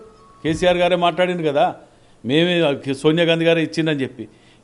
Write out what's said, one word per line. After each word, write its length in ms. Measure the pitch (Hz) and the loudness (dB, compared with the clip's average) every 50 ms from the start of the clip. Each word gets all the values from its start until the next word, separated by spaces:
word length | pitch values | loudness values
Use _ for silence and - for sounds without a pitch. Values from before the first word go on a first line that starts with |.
| - - - - - - - - | -8 -20 -20 -20 -20 -20 -20 -8
కేసీఆర్ 340 | - 160 165 170 180 180 180 | -4 -4 -2 0 0 0 2
గారే 200 | 175 175 175 180 | 2 2 2 2
మాట్లాడిండు 460 | 170 175 175 160 175 180 180 180 175 | 2 0 0 0 0 -2 -2 -2 -4
కదా, 340 | 160 151 135 147 175 170 - - - - _ _ _ _ - _ - | -4 -2 0 0 0 0 -2 -6 -16 -20 _ _ _ _ -20 _ -6
మేమే 300 | 113 139 160 170 180 175 170 165 143 139 117 - 135 131 | 0 0 2 2 2 2 2 0 0 0 -2 -4 -8 -6
సోనియా 320 | 131 - 156 156 175 170 | 0 2 2 2 2 2
గాంధీ 180 | 165 165 165 165 | 2 2 2 2
గారే 180 | 165 170 165 | 2 2 2
ఇచ్చిండని 380 | 156 - - 165 160 160 151 139 | 0 -4 -4 -4 -2 -2 -2 -2
చెప్పి. 260 | 131 120 - - 107 - - _ _ _ _ _ | -4 -8 -8 -14 -16 -16 -18 _ _ _ _ _